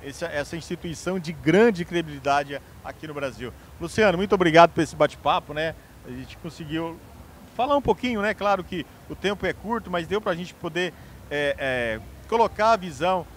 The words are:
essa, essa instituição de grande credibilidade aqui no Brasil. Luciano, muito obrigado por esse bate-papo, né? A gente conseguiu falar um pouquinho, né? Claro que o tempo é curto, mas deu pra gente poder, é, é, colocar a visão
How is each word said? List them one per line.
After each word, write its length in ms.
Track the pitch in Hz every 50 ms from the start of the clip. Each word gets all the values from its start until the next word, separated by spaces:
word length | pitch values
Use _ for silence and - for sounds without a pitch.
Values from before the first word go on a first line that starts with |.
| -
essa, 220 | 143 139 - 175 170
essa 300 | 151 147 143 - - 165
instituição 640 | 143 - 180 165 - 180 156 - - 180 185 190
de 120 | 160 156
grande 540 | 170 143 123 147 160 190 226 240 214 170 175
credibilidade 720 | - 170 175 165 156 147 139 127 143 139 143 143 139 143 135 - - - - -
aqui 240 | 143 135 - - 156
no 60 | 147
Brasil. 400 | 143 139 135 117 104 120 151 - - - - - -
Luciano, 380 | 160 165 - - 220 202 170 170
muito 160 | 196 202 -
obrigado 380 | 202 180 - 156 165 170 165
por 100 | - -
esse 140 | 165 - -
bate-papo, 580 | 151 156 143 - - - 143 156 - - - 147
né? 220 | 151 156 165 147 - - - - - - -
A 40 |
gente 260 | 127 127 131 127 - -
conseguiu 600 | - 170 - - 175 147 151 160 165 165 165 170 - - - - - - - - - - -
falar 200 | - 240 277 285
um 60 | 285
pouquinho, 400 | - - 220 - - 254 240 214
né? 120 | 202 214 208
Claro 300 | - 196 202 202 190 175
que 220 | - 185 175 139 - - - - -
o 60 | 156
tempo 300 | - - 185 208 185 -
é 80 | 180 151
curto, 360 | - - 190 233 226 185 185
mas 180 | 180 175 165 151
deu 120 | 180 214
pra 160 | 214 208 180
gente 180 | 165 180 170 -
poder, 400 | - - 175 156 170 180 175 147 - - - - - - -
é, 260 | 147 147 147 143 139 -
é, 420 | 143 135 131 127 120 117 110 110 104 - - - - -
colocar 460 | - 233 233 196 - - 214 220 226
a 20 |
visão 500 | 214 180 180 151 123 151 180 185 180 156 - -